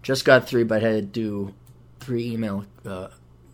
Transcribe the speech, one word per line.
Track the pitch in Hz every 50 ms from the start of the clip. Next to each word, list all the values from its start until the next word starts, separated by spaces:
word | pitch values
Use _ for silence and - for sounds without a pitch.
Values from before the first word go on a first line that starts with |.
Just | - - 135 131 -
got | 151 135 127 123 -
three, | - 120 117
but | 110 110 110 110
I | 113
had | 110
to | 110
do | 101 98 - 117 110 107 104 101 98 98 98 - - - - - - - - -
three | - 135 123 117 117 120
email, | 117 113 113 104 98 101 101 - - - -
uh, | 110 98 92 92 - - - - - - - - -